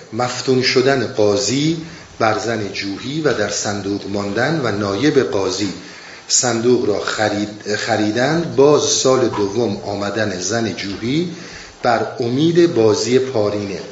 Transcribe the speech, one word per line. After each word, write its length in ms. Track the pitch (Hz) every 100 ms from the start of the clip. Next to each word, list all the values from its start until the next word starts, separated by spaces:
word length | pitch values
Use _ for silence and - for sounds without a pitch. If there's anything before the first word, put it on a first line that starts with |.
| -
مفتون 500 | 110 123 - - 127
شدن 440 | 131 135 131 139 104
قاضی 760 | - 104 101 - 135 156 165 - - - -
بر 200 | 113 104
زن 340 | 117 110 101
جوحی 480 | - 98 92 113 156
و 140 | 147
در 160 | 107 101
صندوق 560 | 104 113 101 98 101 98
ماندن 540 | 101 104 104 135 160
و 140 | 120 101
نایب 420 | 101 101 147 139
قاضی 520 | 113 104 92 92 101 82 - - - - -
صندوق 600 | - 123 113 120 120 101
را 120 | 95
خرید-، 760 | - - 107 104 104 - 101 104
خریدن. 800 | 117 107 104 113 135 165 156 120
باز 260 | 143 143
سال 460 | - - 135 123 117
دوم 480 | 110 101 107 110 98
آمدن 640 | 101 101 101 104 107 90
زن 340 | 90 117 110
جوحی 560 | 82 98 95 113 151 180 - - - - -
بر 240 | 127 113 107 -
امید 540 | 117 131 165 170 170
بازی 440 | 117 110 101 117 131
پارینه، 640 | 127 117 104 104 98 90 -